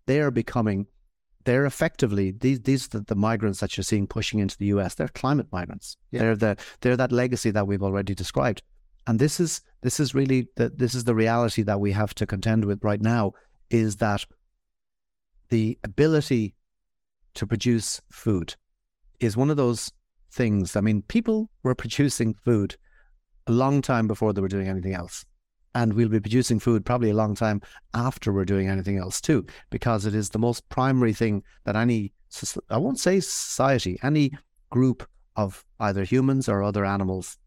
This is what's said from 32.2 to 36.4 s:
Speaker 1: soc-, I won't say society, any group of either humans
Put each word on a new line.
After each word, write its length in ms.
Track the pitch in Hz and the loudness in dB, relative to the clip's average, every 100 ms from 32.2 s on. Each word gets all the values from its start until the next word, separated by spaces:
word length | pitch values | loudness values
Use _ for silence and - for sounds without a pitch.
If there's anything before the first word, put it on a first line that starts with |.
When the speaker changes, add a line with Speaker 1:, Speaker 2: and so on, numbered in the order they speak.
| _ | _
Speaker 1:
soc-, 360 | - - - - | -14 -10 -10 -4
I 80 | 110 | -2
won't 220 | 208 269 | -2 0
say 180 | - 190 | 2 2
society, 800 | 180 - - - 135 131 92 90 | 0 -6 -6 0 2 2 0 -4
any 300 | 135 151 143 143 _ _ - | 0 2 2 -2 _ _ -4
group 360 | 123 131 120 - _ _ - | 2 2 2 -6 _ _ -4
of 280 | 101 - _ - | -4 -4 _ -4
either 240 | 107 98 | -2 0
humans 440 | 95 127 131 135 | 2 2 2 0